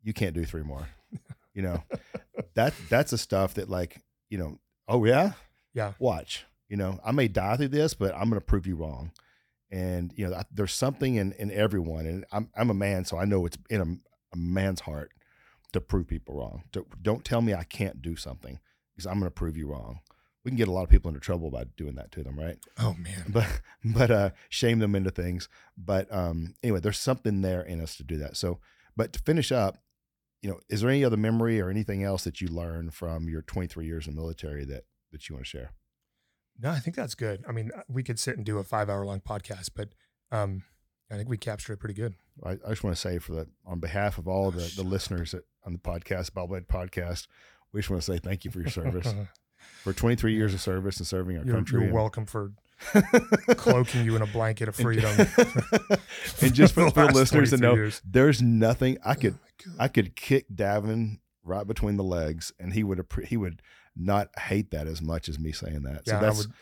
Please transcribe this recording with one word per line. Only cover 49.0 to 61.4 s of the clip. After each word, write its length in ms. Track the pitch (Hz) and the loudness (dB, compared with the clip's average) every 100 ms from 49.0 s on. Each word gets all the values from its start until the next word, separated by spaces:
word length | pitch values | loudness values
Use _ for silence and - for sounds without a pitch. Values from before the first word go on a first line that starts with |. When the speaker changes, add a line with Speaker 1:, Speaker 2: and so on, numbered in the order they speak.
| 104 101 | -4 -4
Speaker 2:
<laughs> 40 | 95 - _ _ - - | -8 -14 _ _ -20 -8
Speaker 1:
For 100 | 98 | -6
twenty-three 420 | 95 117 117 113 110 | 2 2 4 2 2
years 180 | 107 | 2
of 80 | 98 | 0
service 360 | - 92 95 - | -2 -2 -2 -4
and 100 | 90 | -4
serving 300 | 92 90 85 | -2 -2 -2
our 40 | |
Speaker 2:
You're, 120 | 123 110 | 0 0
Speaker 1:
country 240 | 123 120 | 2 2
Speaker 2:
you're 60 | 107 | 4
Speaker 1:
and 60 | |
Speaker 2:
welcome 340 | 110 107 - 104 | 2 0 -2 -6
for 240 | 110 101 104 _ - - | -6 -8 -12 _ -16 2
Speaker 1:
<laughs> 0 | 208 190 240 - 220 - 226 | 4 6 4 4 2 4 4
Speaker 2:
cloaking 500 | - 123 120 123 113 | 6 4 4 2 2
you 100 | 110 | 2
in 60 | |
a 60 | 107 | 0
blanket 400 | 113 110 110 110 | 0 0 0 -4
of 100 | - | 0
Speaker 1:
And 60 | |
Speaker 2:
freedom 320 | 117 110 107 107 | 2 2 4 6
Speaker 1:
<laughs> 100 | 196 | 6
Speaker 2:
for 1200 | - 233 120 - 220 - 196 - - - - 139 | 6 6 4 2 2 4 0 0 -12 -10 4 6
Speaker 1:
and 80 | |
just 200 | 123 185 | 10 10
for, 100 | - | 10
Speaker 2:
<laughs> 20 | 165 | 6
the 60 | |
Speaker 1:
for 100 | 151 | 8
the 40 | 147 | 8
Speaker 2:
last 80 | 135 | 8
Speaker 1:
listeners 340 | 131 151 127 | 8 8 6
to 60 | 131 | 6
Speaker 2:
23 20 | 120 | 6
Speaker 1:
know, 60 | 113 | 6
Speaker 2:
years. 260 | 107 - 95 | 4 -4 2
Speaker 1:
there's 360 | 123 147 120 | 6 8 8
nothing 540 | 120 113 113 117 131 - | 6 6 6 4 2 0
I 120 | - 123 | 0 2
could, 180 | 98 | 0
Speaker 2:
Oh 40 | - _ - 185 | 0 _ -20 -14
my 40 | - | -2
God. 60 | 131 | 0
Speaker 1:
I 20 | |
could 280 | 120 92 - | 2 0 -2
kick 300 | - 135 - | 0 0 0
Davin 640 | 98 101 104 107 113 113 104 _ _ | -2 0 2 0 -2 -2 -6 _ _